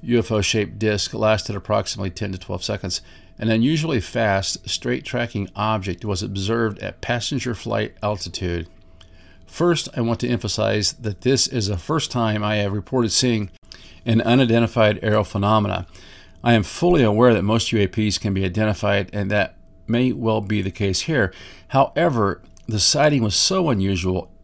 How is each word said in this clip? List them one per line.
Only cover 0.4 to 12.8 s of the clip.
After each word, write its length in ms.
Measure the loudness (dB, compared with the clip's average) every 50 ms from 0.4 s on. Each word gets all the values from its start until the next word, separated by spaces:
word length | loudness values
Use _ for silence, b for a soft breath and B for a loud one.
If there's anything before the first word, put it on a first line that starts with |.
| 0 2 0 0 0 -2 -4 -2
disc 340 | 0 0 0 0 -2 -6 -4
lasted 440 | 0 2 2 2 0 -2 -6 -8
approximately 540 | -8 -4 -2 -2 0 0 -2 -6 -6 -6 -6
ten 200 | -6 -6 -8 -6
to 60 | -8
twelve 260 | -10 -8 -8 -8 -8 -6
seconds. 380 | -6 -6 -6 -6 -8 -8 -8 B B B B B B B
An 120 | -6 -2 0
unusually 500 | 2 2 2 2 2 0 -2 -2 -2 -2
fast, 680 | -4 -4 -4 -2 0 2 2 0 0 -4 -8 -8 -8 -8
straight 340 | -8 -6 -4 -4 -4 -4 -6
tracking 460 | -6 -4 -4 -4 -4 -4 -6 -6 -6 -6
object 520 | -4 -2 -2 -2 -2 -2 -4 -6 -6 -4
was 180 | -4 -4 -4 -4
observed 560 | -6 -6 -4 -2 -2 0 0 0 -2 -2 -6
at 220 | -10 -10 -10 -10
passenger 540 | -6 -4 -4 -4 -4 -4 -4 -4 -4 -4 -6
flight 400 | -6 -6 -4 -4 -2 -4 -4 -8 -6
altitude." 680 | -4 -4 -4 -4 -8 -12 -8 -6 -4 -4 -4 -4 -6 -10 -16 -20 -20 b b b b b b b b b b b b
First, 440 | -18 -4 0 2 2 2 0 -2 -6 -4
I 40 | -4
want 200 | -2 -2 0 -2
to 80 | 0 -2
emphasize 640 | -2 -2 -2 -4 -2 0 0 0 2 0 0 -2 -4
that 280 | -4 -6 -8 -8 -2
this 260 | 0 2 2 2 0
is 200 | 0 -2 -2 -2
the 100 | -2 -4
first 320 | -4 -4 -2 -2 -2 -2 -2
time 320 | -2 0 0 0 0 0
I 140 | 0 0 0
have 160 | 0 0 0
reported 400 | -2 -4